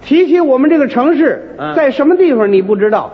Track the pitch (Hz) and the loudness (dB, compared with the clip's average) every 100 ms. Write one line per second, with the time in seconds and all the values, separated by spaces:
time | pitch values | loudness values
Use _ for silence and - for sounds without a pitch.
0 | - 311 359 349 320 254 294 320 269 240 | 0 0 2 2 2 0 2 2 0 0
1 | 269 311 311 165 - - 147 151 294 - | 0 0 0 -2 -10 -12 -6 -2 -2 0
2 | 285 359 359 247 202 196 190 208 214 208 | 0 2 2 2 2 0 0 0 0 0
3 | 131 | -4